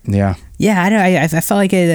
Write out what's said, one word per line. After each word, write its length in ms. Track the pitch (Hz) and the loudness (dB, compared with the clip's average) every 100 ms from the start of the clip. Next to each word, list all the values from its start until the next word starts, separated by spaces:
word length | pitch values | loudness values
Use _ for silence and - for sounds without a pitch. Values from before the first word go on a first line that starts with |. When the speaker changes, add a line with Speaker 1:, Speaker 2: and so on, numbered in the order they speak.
Speaker 1:
Yeah. 300 | - 101 98 90 - - | -4 -2 -2 -4 -12 -4
Speaker 2:
Yeah. 240 | 202 196 | 0 0
I 60 | 180 | 0
don't, 120 | 214 | 2
I, 220 | 185 180 | 2 0
I 40 | 151 | 0
felt 300 | 156 - 202 | -4 -2 -2
like 140 | 196 | 0
it, 160 | 185 170 | 0 0